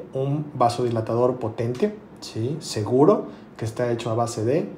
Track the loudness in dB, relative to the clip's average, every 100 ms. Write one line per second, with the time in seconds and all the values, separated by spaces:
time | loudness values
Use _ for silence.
0 | -8 -4 -2 -2 -4 0 0 2 0 -2
1 | 0 2 2 2 -4 -4 -4 0 -2 -2
2 | -14 -16 -12 -6 -4 -4 -6 -6 0 6
3 | 8 6 2 -12 -18 -8 -6 -2 -2 -2
4 | 0 0 0 0 0 2 0